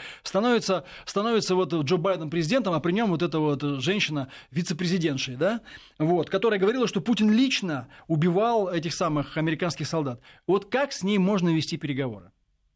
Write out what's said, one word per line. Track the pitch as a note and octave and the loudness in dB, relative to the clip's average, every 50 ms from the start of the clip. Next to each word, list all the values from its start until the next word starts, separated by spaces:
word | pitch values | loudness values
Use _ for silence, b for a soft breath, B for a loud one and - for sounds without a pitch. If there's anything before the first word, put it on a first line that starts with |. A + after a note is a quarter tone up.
| B B B B | B B B B
становится, | B - - G3 A3+ B3 A#3+ A3 - - F#3+ E3 B B B B B | B -4 -2 0 2 2 2 2 2 0 -2 -2 B B B B B
становится | - - G3 G#3 A#3 A#3 G#3 - - F#3 | -6 -4 -2 0 2 2 2 2 2 2
вот | F#3 F#3 C#3 E3 | 2 2 2 0
Джо | D#3+ C#3+ C3 F#3 E3+ | 0 0 2 0 2
Байден | D#3 G3 F#3 E3 E3 C#3+ | 2 0 0 0 -2 -4
президентом, | D#3+ F3 D#3+ D3+ A#3 C4+ - F#3+ | -2 -2 0 2 2 2 2 0
а | E3 D#3 | 0 0
при | - E3+ | 0 0
нём | F3+ A3 A#3+ G3+ | 0 2 2 2
вот | E3+ D3+ | 2 0
эта | F3 E3 E3 D#3 | 0 0 0 0
вот | D3+ D3+ C#3+ C3 D3 C#3+ C#3 C3+ | 2 2 0 0 -2 -4 -4 -2
женщина | B2 D#3+ G3+ G#3 - D3+ D#3 C#3+ C3 B B B B B | -2 0 0 0 0 -2 -2 -4 -6 B B B B B
вице-президентшей, | B2 D#3+ F3 - E3 D3+ F3+ E3 F#3 F#3 D#3+ D#3+ C3+ C3 - C3+ B2 | -6 -4 -4 -2 -4 -2 -2 0 0 0 0 0 -2 -2 -6 -6 -4
да? | C3 D#3+ G3 A#3 A3 B B B B B B B - | -2 0 0 0 -2 B B B B B B B -2
Вот, | D#3 D#3+ F3+ E3+ D3 - | 0 2 2 2 0 0
которая | - F#3+ G#3 A3+ G#3+ G3 | -2 0 2 2 2 2
говорила, | F#3+ G3+ B3 C4 A#3+ - | 2 2 2 2 0 0
что | - G3 | 0 -2
Путин | D3 A3+ A#3 - G#3+ G#3+ | 0 0 2 4 4 4
лично | G#3+ A#3 C4+ C4 - - G3 F3 D3 B2+ A#2 B B B B - | 6 4 4 2 0 -2 -2 -4 -4 -6 -8 B B B B -2
убивал | E3 D3+ E3 F3+ E3+ G3 A3 A#3+ A#3 A3 G3 F3+ | 0 2 2 4 4 4 2 2 2 2 0 0
этих | F3 E3+ D#3 E3 - | -2 -4 -4 -4 -4
самых | - F#3 E3 D3+ D3 C3+ - - | -2 -2 0 0 -2 -4 -4 -4
американских | D#3+ D#3 D#3+ D#3 - F#3 E3+ - - D3+ | -2 -2 -2 -2 -2 -2 -4 -4 -4 -6
солдат. | - E3+ D#3+ D3 C3 A#2+ B B B B B B | -4 -2 -2 -2 -4 -6 B B B B B B
Вот | - F3+ G3+ G3+ - | 0 0 0 0 0
как | - C4 C#4+ C#4 - | -2 0 0 -2 -4
с | - | -4
ней | F3+ G3 G#3 G3 | -2 2 2 4
можно | F3+ G3 G#3+ F3+ F3 E3+ D#3+ | 4 4 2 2 2 2 2
вести | D#3+ D3 - F3 | 2 0 -2 -6
переговоры? | D#3+ - C#3+ C#3 C3 C3+ B2 G#2+ F#2+ F2+ - _ _ _ _ _ _ _ _ _ | -6 -4 -4 -2 -2 -4 -4 -6 -10 -16 -20 _ _ _ _ _ _ _ _ _